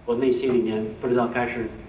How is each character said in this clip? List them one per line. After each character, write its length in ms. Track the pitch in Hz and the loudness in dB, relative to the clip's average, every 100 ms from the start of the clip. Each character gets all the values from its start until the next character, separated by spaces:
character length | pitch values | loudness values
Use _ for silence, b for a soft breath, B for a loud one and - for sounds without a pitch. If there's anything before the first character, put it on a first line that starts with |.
| - | -2
我 80 | |
内 160 | 120 135 | 2 2
心 240 | 120 131 | 2 2
里 40 | 120 | 2
面 280 | 107 107 107 - | 2 0 -4 -4
不 80 | 123 | 0
知 80 | 120 | 2
道 100 | 117 | 2
该 180 | 127 120 | 0 -2
是 200 | 123 107 - | -4 -6 -8